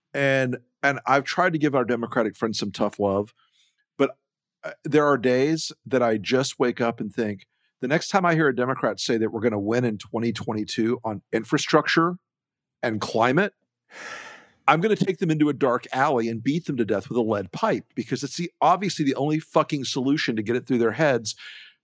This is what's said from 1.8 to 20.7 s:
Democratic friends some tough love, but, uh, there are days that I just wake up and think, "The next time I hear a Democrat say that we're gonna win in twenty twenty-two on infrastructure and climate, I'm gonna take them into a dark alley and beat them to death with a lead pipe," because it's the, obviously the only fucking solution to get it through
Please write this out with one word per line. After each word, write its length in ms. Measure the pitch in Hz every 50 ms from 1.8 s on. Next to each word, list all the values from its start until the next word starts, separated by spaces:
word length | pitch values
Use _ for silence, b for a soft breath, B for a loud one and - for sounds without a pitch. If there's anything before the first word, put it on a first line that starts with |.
| 120
Democratic 540 | 107 123 117 117 113 - 131 110 104 -
friends 200 | - 120 113 104
some 140 | - 113 101
tough 300 | - - 110 104 - -
love, 320 | 101 98 95 101 104 107 _ _ _ _ _ _ _ _ _ _ _ _ _
but, 140 | - 135 131 - _ _ _ _ _ _ _ _ _
uh, 100 | - 80 - - -
there 220 | 151 139 151 147
are 120 | 147 143
days 540 | 123 107 127 123 127 135 151 160 156 - - - - _
that 180 | 120 135 123 120
I 140 | 117 110
just 420 | 107 92 - 127 127 135 - - -
wake 220 | 135 120 - -
up 180 | 123 117 117 -
and 140 | 110 104 -
think, 340 | - 113 104 101 95 - _ _ _ _ _ _ _
"The 80 | 131
next 220 | 123 147 165 - -
time 160 | - 196 180
I 80 | 175 165
hear 160 | 160 160 139
a 40 | 123
Democrat 460 | 117 123 127 139 - - 113 98 -
say 180 | - - 120
that 140 | 110 110 104
we're 80 | - 110
gonna 180 | 104 120 107
win 280 | 101 101 107 113 123 123
in 120 | 117 107
twenty 360 | 98 - - - 113 117 117 107
twenty-two 680 | - 104 - 110 107 104 - - - 110 113 120 117 -
on 160 | 113 104 98 - _
infrastructure 840 | - 113 110 - 160 147 - - - 151 147 - - 165 165 175 180 - _ _ _ _ _ _ _ _ _ _ _ _ -
and 160 | 120 110 104
climate, 540 | - - - 110 113 123 131 170 208 202 - _ _ _ _ _ _ B B B B B B B B B B B B B B B B
I'm 140 | - 151 160
gonna 160 | 180 220 202
take 220 | - - 196 180 -
them 120 | 196 160
into 160 | 156 151 151
a 60 | 147 139
dark 340 | - 139 127 117 123 - - -
alley 340 | 127 139 156 139 120 113
and 160 | 117 117 110 113
beat 220 | 127 147 170 -
them 100 | - 143
to 80 | 117 113
death 240 | 98 107 98 -
with 100 | - 110
a 40 | 123
lead 320 | 113 110 107 101 92 - -
pipe," 320 | - 220 220 - 104 - _ _
because 260 | 127 123 - 139 123
it's 140 | 143 135 -
the, 160 | - 175 160 - _
obviously 460 | 143 160 180 180 208 180 - - 156
the 100 | 135 131
only 240 | 123 139 151 156 156
fucking 460 | 156 - - 127 123 - 156 143 123
solution 500 | - - 143 123 139 147 156 - - 117
to 80 | 110 104
get 140 | 110 117
it 100 | 123 -
through 120 | -